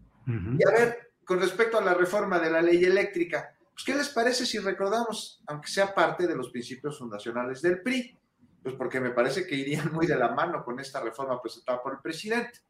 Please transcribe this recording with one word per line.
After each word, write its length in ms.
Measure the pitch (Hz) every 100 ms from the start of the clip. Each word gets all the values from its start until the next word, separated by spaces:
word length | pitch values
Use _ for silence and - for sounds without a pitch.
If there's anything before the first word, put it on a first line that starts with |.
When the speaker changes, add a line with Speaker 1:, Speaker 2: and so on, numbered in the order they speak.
| - _ 131
Speaker 1:
Ujú. 320 | 113 92 143
Speaker 2:
Y 100 | 196
a 20 |
ver, 420 | 233 240 - - _
con 160 | - 185
respecto 380 | 180 - 226 226
a 60 |
la 100 | 190
reforma 440 | 180 175 208 202 175
de 120 | 160
la 100 | 160
ley 240 | 170 175
eléctrica, 720 | 180 196 190 175 175 151 - _ _
pues, 120 | -
¿qué 100 | -
les 140 | 277 294
parece 340 | 233 233 247
si 140 | 247 214
recordamos, 840 | 190 180 196 226 226 214 - - -
aunque 220 | 147 -
sea 260 | 196 196
parte 320 | 190 180 156 175
de 100 | 143
los 140 | 123
principios 480 | 123 120 123 147 147
fundacionales 640 | 120 104 117 120 127 131
del 180 | 175 180
pri? 360 | 254 262 - _ _ _ _ _
Pues 120 | 131
porque 260 | 127 123 131
me 100 | 127
parece 360 | 120 127 190 -
que 80 |
irían 380 | 139 135 151 170
muy 140 | 160 165
de 100 | 135
la 180 | 117
mano 300 | 135 170 156
con 160 | - 123
esta 200 | 120 135
reforma 400 | 117 123 135 123
presentada 400 | 113 - - 123
por 140 | 135
el 60 | 135
presidente 600 | 156 156 214 233 233 -